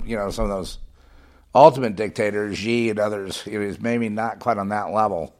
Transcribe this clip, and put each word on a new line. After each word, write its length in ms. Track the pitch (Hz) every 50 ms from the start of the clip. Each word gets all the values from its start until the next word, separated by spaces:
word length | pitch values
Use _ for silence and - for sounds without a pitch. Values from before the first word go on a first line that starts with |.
| -
you 120 | 110 117
know, 140 | 104 101 98
some 140 | - 113 110
of 60 | 104
those 280 | 98 95 87 - - - - - - - - - - - - - - - _ _ -
ultimate 400 | 123 143 160 127 135 127 110 98
dictators, 640 | 87 107 98 - - 110 101 101 104 104 104 95 90
Xi 320 | 98 113 117 120 117 113
and 80 | 104 104
others, 420 | 104 107 107 101 98 92 - -
he 160 | - 104 110
was 240 | 104 101 101 87 -
maybe 280 | 110 117 120 120 117 110
not 320 | 104 110 113 113 104 -
quite 180 | - 123 113 104
on 100 | 98 98
that 200 | 104 104 101 80
level. 440 | 95 107 107 104 95 85 76 - -